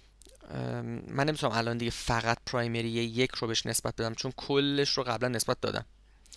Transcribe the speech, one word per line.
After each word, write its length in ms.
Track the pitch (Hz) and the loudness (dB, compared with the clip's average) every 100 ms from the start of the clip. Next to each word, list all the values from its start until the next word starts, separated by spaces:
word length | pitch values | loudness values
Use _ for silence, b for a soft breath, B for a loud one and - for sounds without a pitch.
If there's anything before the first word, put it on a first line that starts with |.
| B B - - - | B B -20 -20 -12
ام، 360 | 135 123 120 117 | -6 -4 -4 -6
من 380 | 117 - 123 147 | -8 -4 0 0
نمی‌تونم 280 | 156 139 | 2 2
الان 260 | 113 117 117 | 2 2 0
دیگه 120 | 117 | -2
فقط 480 | - - 120 110 120 - | -2 0 2 2 0 -2
پرایمری 420 | 127 117 117 117 | -2 0 0 0
یک 420 | 117 117 113 127 | 0 0 2 2
رو 180 | - 117 | 2 -2
بهش 180 | 113 117 | 0 0
نسبت 300 | 113 117 - | 0 0 -2
بدم 180 | 113 113 | -2 -2
چون 180 | 131 - | -6 -6
کلش 540 | - 139 143 143 143 | 2 2 4 2 2
رو 120 | - | 0
قبلاً 260 | 123 113 127 | 0 0 2
نسبت 320 | 117 - 123 | 2 2 0
دادم. 240 | 110 104 - - - B B | 0 -2 -6 -14 -20 B B